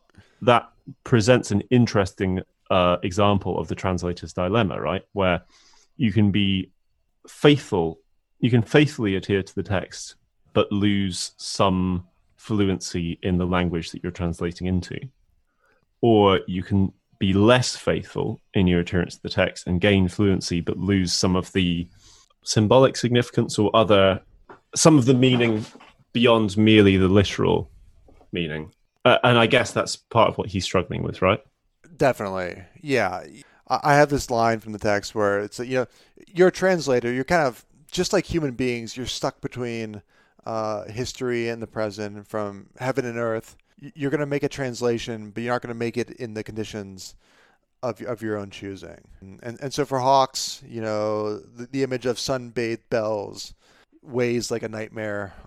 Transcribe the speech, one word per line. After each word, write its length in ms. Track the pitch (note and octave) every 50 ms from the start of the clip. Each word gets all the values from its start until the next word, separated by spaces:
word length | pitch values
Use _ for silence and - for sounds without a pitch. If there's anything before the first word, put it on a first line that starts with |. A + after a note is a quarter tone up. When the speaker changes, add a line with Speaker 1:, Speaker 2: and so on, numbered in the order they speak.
| _ _ _ - _ _ _ _ G#2
Speaker 1:
that 260 | A#2 A#2+ A2+ - - _ _ _ - - - _
presents 480 | - C3 A#2 G#2 A#2 B2+ C3 - - G#2
an 100 | G2+ - -
interesting, 720 | B2+ B2 A#2+ G#2+ - G#2+ F#2+ F#2 - - G#2 F#2 F#2 F#2 - - _ _ _ _
uh, 260 | G2+ F#2 F2+ F2+ F2 F2 -
example 540 | G#2+ F2 G2 G2+ G2+ G#2 F#2+ - F#2+ E2+ E2
of 100 | E2+ E2
the 80 | G#2
translator's 560 | - - F#2+ F#2 F2 F2 F2 F2 - - E2 -
dilemma, 480 | - F2+ F2+ G2+ A#2+ A2+ F2 A#1+ G1+
right? 240 | A1 D2+ F2 G2 - _ _
Where 300 | G2+ F#2+ F#2 F2 E2+ - _ _ _ _ _ _ _ _ _ _
you 160 | - - A2 F#2
can 200 | A2 G#2 G2+ F#2
be 380 | G#2 G2+ G2 F#2+ F#2 - - _ _ _ _ _ _ _ _ _ _ _ -
faithful, 720 | - - - D3+ D3 C3+ - - A2 F#2 E2 E2 D#2+ - _ _ _ _ _ _ _ _
you 100 | - B2
can 120 | A#2+ A#2+ A2+
faithfully 520 | - - D3+ D3+ D3 - - A#2 G2+ F#2+
adhere 300 | F#2+ E2+ - G2+ F#2+ F#2+
to 100 | - -
the 80 | G2+ F2+
text, 540 | - G#2 F2 - - - - - - - _ _ _ _ _ _ _ _
but 200 | G#2+ - - G#2
lose 600 | G2+ G2 G#2 G2+ G2+ G2 F#2+ F2 - - - -
some 720 | _ - - - - G#2+ G2 F#2 F#2 F#2 F#2 F2+ F2 - - _ _ _ _ _
fluency 840 | _ - - A2+ G2+ G#2 F#2+ F#2 F2 - - - F2+ E2+ E2+ E2 - -
in 160 | G2+ F2+ F2
the 80 | F2+
language 460 | F2 F2+ F2+ F2 E2+ E2+ E2+ E2+ - -
that 100 | - -
you're 80 | F2+
translating 560 | F2 - F#2 E2+ E2 - F2+ F2 F2 - F2+
into. 320 | F#2 F#2 F2+ F2 - - - - C3 - _ _ _ _ _ _ _ _ _ _ _ _ _ _ _ _ _
Or 400 | - A#2+ A2+ G#2 G2+ G2+ F#2+ - - -
you 160 | F2+ F#2 F#2
can 280 | - G2+ G2 F#2+ - - _ _ _ _ _
be 120 | G#2 F#2+ F#2
less 440 | G2 G#2 A2 B2 B2+ B2 - -
faithful 640 | - - - E2+ F2 F2+ - - G2 F#2 G#2+ - - _ _ -
in 120 | G#2+ F#2
your 140 | F2+ F2+ F2
adherence 340 | E2+ - - F2 E2+ - -
to 80 | - -
the 60 | -
text 400 | - G2+ F#2 E2+ - - - -
and 120 | F2+ F2
gain 280 | F#2 G#2 G2+ G2 F#2+ F2+
fluency, 520 | - - G#2 G2 F#2+ F2 - - F2 E2+
but 160 | E2 - F#2+ F#2
lose 340 | E2+ F#2+ G2+ F#2+ F#2 E2+ -
some 240 | - - F#2+ F2+
of 160 | F#2 E2+ - -
the 360 | G2 F#2 F2 F2 E2+ F2 - _ _ _ - _ _ _ _ _ _ _
symbolic 540 | - - - G#2+ G2+ A#2+ C3 C3+ B2 -
significance 600 | - - A#2 A#2+ A#2+ A#2+ - - - A#2+ - -
or 140 | - G#2+ G2+ -
other, 480 | A2+ A2 - G#2+ G2 F#2+ F#2+ F#2 - - _ _ _ _ _ - - _ _ -
some 240 | - - E3 D#3+ C#3+
of 60 | A2+
the 100 | B2 C3+
meaning 500 | B2 C3 C3 B2+ A#2+ A#2+ A#2 A2 G#2+ A#2+ - - - - - _ _ _ _ _
beyond 440 | A#2+ A#2+ A#2+ A#2 A2+ A2 G2+ F#2
merely 400 | G#2+ G#2+ A2 A2 G#2+ G#2 G2 F#2+
the 100 | F#2+ F#2+
literal 640 | F2+ F#2+ G#2 F#2+ - - - G#2 F2+ F2 E2+ E2+ - - - - - _ _ _ - - _ _ _ -
meaning. 400 | F2+ E2+ D#2 D2+ D2+ D#2 F#2+ - _ _ _ _ _ _
Uh, 140 | B2+ A2+ - -
and 160 | B2+ B2 A#2+
I 80 | A#2
guess 240 | G#2+ - B2+ A#2 -
that's 240 | - A2+ G2 - -
part 340 | - _ _ - A#2 G#2+ F#2
of 100 | F#2 -
what 100 | F#2 F#2
he's 160 | F2+ F#2+ F2+
struggling 400 | - - F#2 F2 - F2 E2+ E2+
with, 180 | F2 F2 - F#2
right? 180 | F#2 G#2 - - _ _ _ _ _ _ _ _ _ F3
Speaker 2:
Definitely. 640 | - D3+ C3+ A#2+ - A2 G2 F#2+ F#2+ F#2 F2 F2+ - F#2 - _ -
Yeah. 420 | - D3 C3 A#2+ G#2 F#2 F2+ F#2 D2+ D2+ E2 - - _ _ _ _ _
I, 120 | B2+ - -
I 100 | D3+ C#3+
have 160 | C#3+ D3 C#3+
this 200 | C#3+ C3 - -
line 280 | B2+ A2+ A2+ A#2 A2+ A2
from 140 | - A2 G#2+
the 60 | G2+
text 340 | - A2 G2+ G#2 G2+ - -
where 240 | A2 G#2 G2+ G2+ G2+
it's, 220 | G#2 G#2 - -
you 160 | B2 B2 C3
know, 100 | B2+ A#2+ - _ _ _ _ _ - -
you're 220 | _ _ E3 F3+ F#3
a 40 | -
translator, 600 | - F#3 F#3+ F#3 E3+ C#3 C#3 B2+ B2 A#2 A#2+ B2
you're 100 | B2+ C3
kind 240 | - F3 E3+ D3+
of, 180 | C3 A2+ - _ _ _ _ _ _
just 220 | - - F3+ - -
like 120 | F#3 D#3
human 280 | - - E3+ D#3 C#3 A#2+
beings, 440 | A2 C3 B2+ A#2+ A#2 A2+ G#2+ -
you're 100 | B2+ B2
stuck 340 | A2 - - - C#3+ - _
between, 640 | - C#3+ - A#2+ B2+ A#2+ A#2 A2+ A2+ G#2+ G#2+ G#2 - _ _ _ _ _ _ _ _
uh, 380 | - A2+ A2 A2 G#2+ G#2+ G#2 -
history 640 | - G#2 A2+ C3 - - - C3 B2 B2 A#2+ A#2 A#2
and 140 | A#2 A#2 A2+
the 40 |
present, 600 | G#2+ - A#2+ A2 G#2+ G2 G#2 G#2 G#2 G2+ G#2 G#2
from 440 | - - G#2+ G#2 G2+ G2+ G2 - _ _ -
heaven 260 | B2+ C3 B2+ C3+ B2
and 140 | A#2+ A#2 A#2
earth. 380 | A#2 A2+ A2+ A2+ - - - _ _ _ _ _
Y-, 120 | C#3 C#3+ -
you're 160 | D#3+ C#3 C#3
gonna 160 | C#3+ D3 D3
make 160 | C#3+ C#3+ C#3+ C#3+
a 60 | C#3
translation, 800 | - - C#3 B2+ A#2+ G#2 A#2+ A#2+ A#2 A2+ - - A#2 G#2+ G#2+ G#2
but 120 | G2 A#2 A#2
you're 100 | A#2+ B2
not 80 | B2
gonna 140 | - A#2+ A#2
make 240 | A#2 A#2 A#2 - A#2+
it 120 | A2+ - A#2
in 200 | - B2 A2+ G#2+
the 100 | A2 G#2
conditions 720 | - G#2+ A2 G#2+ G2 - G#2+ G2+ G2 F#2+ F#2 - - - _ _ _ _ _ _ _ _ _ _ _ _ _ -
of, 180 | B2 A2 - A2+
of 200 | - B2 G#2+ A2+
your 160 | A2 G#2+ G#2
own 100 | G2+ G2
choosing. 600 | - - G2+ G2 G2 F2+ E2 E2 E2 - _ _ - -
And, 200 | F#2+ F#2+ F#2+ - -
and, 180 | A#2+ A#2 -
and 140 | D3 C3+ -
so 100 | - C#3+
for 140 | - C#3 C3
Hawkes, 640 | B2 C3 C#3 C3+ C3+ - - - - - - - -
you 140 | - A#2+ A2+
know, 580 | A2 A2 G#2+ G#2+ G#2+ G#2+ G#2+ G#2+ G#2+ G#2+ G#2 G2
the, 280 | D#2 - A#2 A#2+ A#2+
the 160 | B2 C3 C3+ C3+
image 240 | B2 B2+ B2 A2+
of 120 | B2+ A#2 -
sun-bathed 720 | - - C3+ C3 B2 A#2+ A2 B2+ A#2+ A2+ A#2 A2 - _
bells 640 | C3 A#2 G#2+ G#2+ A2 G#2 G2+ G2+ G2+ G2+ - - - _ _ _ _ _ _ _ _ _
weighs 500 | _ D#3 B2 B2 B2 A#2+ A#2+ A#2+ A2 -
like 120 | A#2+ A2+ A#2+
a 60 | A2+
nightmare 680 | G#2+ G#2+ A2 A2 - A2+ G#2+ G#2+ G#2 G2+ G2+ F#2+ - - -